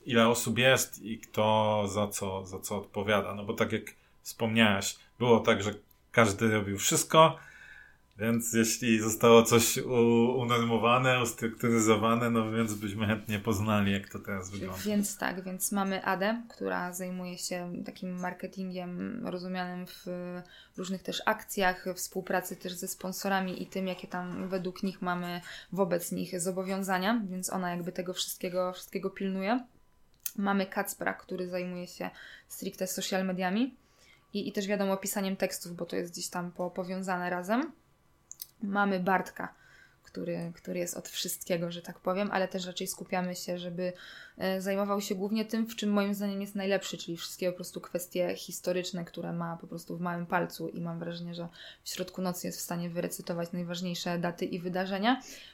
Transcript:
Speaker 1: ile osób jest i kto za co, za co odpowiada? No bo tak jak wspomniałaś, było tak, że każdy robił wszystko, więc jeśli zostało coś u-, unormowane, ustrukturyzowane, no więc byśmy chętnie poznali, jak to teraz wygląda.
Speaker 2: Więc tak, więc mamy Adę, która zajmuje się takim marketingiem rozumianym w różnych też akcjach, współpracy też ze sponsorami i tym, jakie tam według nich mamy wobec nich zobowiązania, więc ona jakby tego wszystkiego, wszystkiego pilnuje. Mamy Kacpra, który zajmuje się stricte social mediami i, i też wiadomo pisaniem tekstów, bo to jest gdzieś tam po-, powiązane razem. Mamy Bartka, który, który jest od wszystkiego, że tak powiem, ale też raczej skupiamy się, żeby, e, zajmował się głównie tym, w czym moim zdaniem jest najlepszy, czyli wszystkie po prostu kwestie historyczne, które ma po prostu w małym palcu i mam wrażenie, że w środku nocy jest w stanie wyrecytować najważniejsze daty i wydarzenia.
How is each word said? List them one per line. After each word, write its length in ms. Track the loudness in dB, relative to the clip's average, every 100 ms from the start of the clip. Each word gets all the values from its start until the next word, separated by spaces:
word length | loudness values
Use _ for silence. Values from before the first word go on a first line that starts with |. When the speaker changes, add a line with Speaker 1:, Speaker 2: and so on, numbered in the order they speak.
| 0
Speaker 1:
ile 220 | 4 6
osób 280 | 4 2 4
jest 440 | 6 6 2 -6
i 160 | -10 -10
kto 640 | -6 0 4 6 4 4 2
za 200 | 0 0
co, 380 | -2 -4 -4 -6
za 140 | -10
co 180 | -6 -6
odpowiada? 580 | -6 -4 2 2 2 -4
No 80 | -4
bo 80 |
tak 180 | 0 0
jak 120 | 0 -6 -18 _ _
wspomniałaś, 720 | -12 -2 2 6 6 6 0 -6 -12 0
było 200 | 6 8
tak, 240 | 8 4
że 100 | 4 -4 -10 _ _
każdy 400 | 6 6 6 4
robił 260 | 2 2 0
wszystko, 600 | 2 2 6 10 10 8 -10 -20 -20 -20 -20 -20 _ -4
więc 360 | 0 0 2
jeśli 460 | 4 4 2 4 4
zostało 440 | 4 6 12 12
coś 340 | 12 8 6 2
u-, 600 | 2 4 6 8 6 4
unormowane, 800 | 2 2 4 4 6 6 6 4
ustrukturyzowane, 1080 | 2 -2 -4 0 2 4 6 6 6 4 2
no 220 | 2 2
więc 220 | 0 0
byśmy 340 | -2 -4 -2 0
chętnie 320 | 0 0 -2
poznali, 520 | 0 0 4 4 4
jak 180 | 2 -2
to 100 | -10
teraz 300 | -8 -8 -6
wygląda. 280 | -8 -8 -6 -2
Speaker 2:
Więc 320 | 0 0 -2
tak, 260 | -4 -4
więc 280 | -8 -4 -2
mamy 320 | 0 0 -2 -2
Adę, 360 | 0 0 -2 -6
która 440 | -8 -4 -2 -4
zajmuje 440 | -6 -8 -6 -8 -8
się 360 | -6 -6 -6 -8 -8
takim 340 | -8 -8 -4
marketingiem 1000 | -6 -6 -10 -8 -6 -6 -6 -6 -6 -6 -6
rozumianym 580 | -6 -6 -4 -4 -6 -10
w 180 | -12 -10 -8 -8 -10 -12 -20 -18 -10
różnych 260 | -6 -6
też 180 | -6 -4 0
akcjach, 600 | -2 -2 0 2 2 -4 -6
współpracy 600 | -6 -6 0 0 0 -8
też 180 | -8
ze 140 | -8 -8
sponsorami 760 | -8 -8 -4 0 0 0 -4
i 20 | -6
tym, 200 | -4 -4
jakie 200 | -6 -8
tam 400 | -8 -6 -6 -4
według 340 | -4 -4 -4
nich 180 | -6 -4
mamy 400 | -4 -2 -4 -8 -10 -16 -8
wobec 400 | -2 0 0 -2
nich 280 | -4 -4 -4
zobowiązania, 800 | -2 -2 -2 -2 0 0 2 0 0
więc 200 | -4 -4
ona 180 | -2 -2
jakby 200 | -4 -6
tego 220 | -6 -6
wszystkiego, 600 | -4 -6 -4 -4 -2 -2
wszystkiego 360 | -4 -8 -6 -6
pilnuje. 500 | -4 -4 -2 0 0 -2 _ _ _ _ _ -10 -2
Mamy 300 | 2 2 2
Kacpra, 480 | -2 -4 -2 -4
który 360 | -4 -6 -6 -4
zajmuje 380 | -4 -6 -8 -10
się 220 | -8 -10 -10 -18 -20 -16
stricte 400 | -10 -8 -4 -4
social 380 | -4 -2 0 0
mediami 500 | 0 0 2 0 -2 _ _ _ -20 _
i, 140 | -8 -6
i 40 |
też 160 | -4 -2
wiadomo 300 | 0 0 0
pisaniem 380 | -2 -2 -2 0
tekstów, 400 | -2 -4 -10 -10
bo 100 | -6
to 100 | -4
jest 160 | -4
gdzieś 140 | -6 -8
tam 240 | -6 -8
po-, 200 | -6 -6
powiązane 580 | -6 -6 -6 -4 -2 -2
razem. 420 | -4 0 0 -2 -6 _ _ _ _ -20 -18 -18 -8
Mamy 360 | -2 2 2 2
Bartka, 540 | 2 2 0 -8 -10 -10 -20 -20 -20 _
który, 480 | -16 -10 -6 -4 -6 -10
który 240 | -8 -4
jest 180 | -4 -6
od 120 | -8
wszystkiego, 640 | -6 -6 -6 -2 -2 -2
że 100 | -6
tak 180 | -12 -8
powiem, 300 | -2 0 0
ale 160 | 0 0
też 180 | -2 -6
raczej 220 | -6 -6
skupiamy 480 | -8 -4 -2 -2 -4
się, 220 | -6 -6
żeby, 360 | -6 -4 -4 -6 -14 -18 -18 -6
e, 240 | -2 -2
zajmował 400 | 0 0 0 0
się 140 | -2 -2
głównie 300 | 0 0 0
tym, 220 | 0 -2
w 80 | -2
czym 140 | 2
moim 240 | 2 2
zdaniem 280 | 0 -2 -4
jest 140 | -6 -4
najlepszy, 420 | 2 2 0 -8
czyli 200 | -6 -8
wszystkie 320 | -8 -4 -2
po 40 | -2
prostu 260 | -6 -10
kwestie 540 | -6 -6 -4 -2 -2 -2
historyczne, 720 | -8 -6 -2 -2 -2 -6 -8
które 280 | -8 -6
ma 240 | -4 -4 -6
po 100 | -10
prostu 300 | -12 -8 -6
w 40 |
małym 240 | -4 -4 0
palcu 440 | 2 0 -2 -8
i 120 | -6
mam 180 | -6 -6
wrażenie, 360 | -8 -8 -8 -8
że 120 | -10 -12 -20 -18
w 60 | -10
środku 320 | -8 -8 -4
nocy 260 | -4 -2 -6
jest 120 | -6
w 20 |
stanie 280 | -6 -4 -4
wyrecytować 600 | -2 -4 -4 -6 -4 -4
najważniejsze 680 | -4 -6 -4 -4 -4 -2 -2
daty 260 | -2 -2 -4
i 140 | -4
wydarzenia. 640 | -4 -2 -2 0 2 2 -2 -18 -20